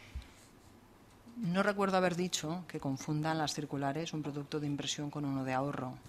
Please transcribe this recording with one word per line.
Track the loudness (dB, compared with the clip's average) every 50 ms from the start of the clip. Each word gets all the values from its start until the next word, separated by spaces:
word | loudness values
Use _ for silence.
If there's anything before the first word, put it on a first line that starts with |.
| -20 -12 -12 -12 -12 -12 -18 -20 -20 -20 -20 -20 -20 -20 -20 -20 -20 -20 -20 -20 -20 -20 -20 -20 -20 -16 -8
No | -4 -2 2 2 4 4
recuerdo | 4 4 4 4 6 6 6
haber | 6 6 4
dicho | 2 0 0 0 -2 -2 -2 -4 -4 -6
que | -6 -6 -4
confundan | 0 0 -2 0 0 0 0 2 2 2 2
las | 2 0 0 0
circulares | -4 -4 -4 -2 0 0 0 0 0 -2 -2 -4
un | -4 -4
producto | -4 -4 -6 -6 -4 -4 -2
de | 0
inversión | 0 -2 -2 -2 -2 -2 -2 -4 -4
con | -4 -2 -2
uno | 0 0 0 0
de | 0 2
ahorro. | 2 2 0 0 -2 -4 -6 -6 -8 -14